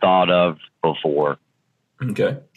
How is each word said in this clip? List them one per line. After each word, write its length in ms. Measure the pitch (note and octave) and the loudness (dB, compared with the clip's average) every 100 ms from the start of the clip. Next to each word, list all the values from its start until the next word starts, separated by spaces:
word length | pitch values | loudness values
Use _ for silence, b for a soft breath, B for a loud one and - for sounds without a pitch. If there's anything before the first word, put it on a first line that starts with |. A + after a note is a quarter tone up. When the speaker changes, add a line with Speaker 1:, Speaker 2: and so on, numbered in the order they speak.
Speaker 1:
thought 300 | F#2+ F#2 F2+ | 2 2 4
of 280 | F2+ F2 D#2 - _ | 2 2 -2 -14 _
before. 560 | E2 D2+ D#2 D2 D2 C2+ _ _ _ _ _ _ | -4 -4 -4 -2 -2 -4 _ _ _ _ _ _
Speaker 2:
Okay, 340 | B2+ G#2 G2+ C#3 - | -8 -4 -4 -4 -14